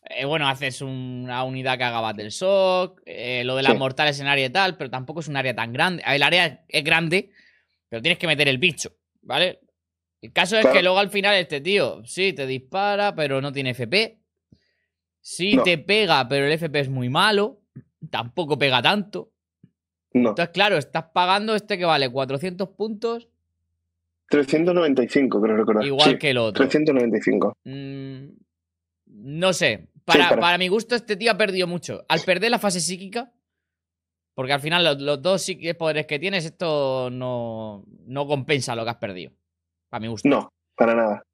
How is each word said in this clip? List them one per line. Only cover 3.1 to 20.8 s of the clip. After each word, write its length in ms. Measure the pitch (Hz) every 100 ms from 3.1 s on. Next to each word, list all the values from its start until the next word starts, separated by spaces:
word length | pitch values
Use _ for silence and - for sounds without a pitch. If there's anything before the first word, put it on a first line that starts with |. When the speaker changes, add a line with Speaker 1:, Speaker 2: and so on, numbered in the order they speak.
| 85 120 123
Speaker 1:
lo 120 | 123 131
de 60 |
las 80 | 135
Speaker 2:
Sí. 60 | 113
Speaker 1:
mortales 420 | 135 131 151 139
en 80 | 139
área 180 | 143 131
y 40 |
tal, 260 | 131 190 165
pero 140 | 135
tampoco 300 | 131 127 160
es 80 | 151
un 80 | 143
área 200 | 131 113
tan 160 | 117
grande. 300 | 123 170 175
A 60 | 110
ver, 60 | 139
el 60 |
área 420 | 143 175 170 127 _
es 160 | 151
grande, 480 | 147 160 165 180 202 _ _ _ _ _ _
pero 120 | 117
tienes 160 | 123 175
que 100 | 175
meter 180 | 147 143
el 120 | 131
bicho, 340 | 180 151 - _ _ _
¿vale? 380 | - 127 180 - _ _ _ _ _ _
El 100 | 113
caso 220 | - 175 220
es 60 |
Speaker 2:
Claro. 140 | 220 196
Speaker 1:
que 60 |
luego 140 | 180 185
al 120 | 202
final 240 | 202 196
este 260 | 202 175 147
tío, 440 | 147 202 131 80
sí, 280 | 107 - 190
te 140 | 180 135
dispara, 680 | 131 127 190 202 202 202 165
pero 240 | 147 135
no 100 | 139
tiene 200 | 139 131
F 180 | 123 120
P. 300 | 180 220 _ _ _ _ _ _ _ _ _ _ _
Sí, 340 | - - 185 254
Speaker 2:
No. 60 |
Speaker 1:
te 140 | 202 170
pega, 500 | - 208 208 151 123
pero 180 | 139 139
el 60 |
F 180 | 160 165
P 80 | 147
es 80 | 135
muy 200 | 135 123
malo. 480 | 143 202 208 208 269 _ - - _ 160
Tampoco 480 | 110 120 - 160 143
pega 220 | 143 127
tanto. 500 | 127 208 202 - - _ _ _ _ _ _ _ _
Speaker 2:
No. 160 | 127 120
Speaker 1:
Entonces, 180 | 107 170
claro, 240 | 170 202
estás 260 | 180